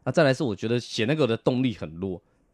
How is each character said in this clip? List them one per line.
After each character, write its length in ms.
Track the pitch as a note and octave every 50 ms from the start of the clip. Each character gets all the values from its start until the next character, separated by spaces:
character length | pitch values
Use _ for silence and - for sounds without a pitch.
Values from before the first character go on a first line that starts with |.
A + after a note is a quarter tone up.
| _
啊， 80 | -
再 120 | - F3+ D#3
来 100 | C3+ C3
是 100 | - D#3+
我 100 | A#2 G2
觉 140 | - - A2
得 100 | A#2+ B2
写 280 | - - - - G#2+
那 100 | A#2 D#3
个 100 | D#3 C#3
的 120 | A2 A2+ -
动 260 | - B2+ B2+ B2 C3
力 100 | B2+ G2+
很 160 | - F#2+ D#2 D#2+
弱， 260 | E2+ F#2 G2 F2+ E2+ - _ _ _ _ _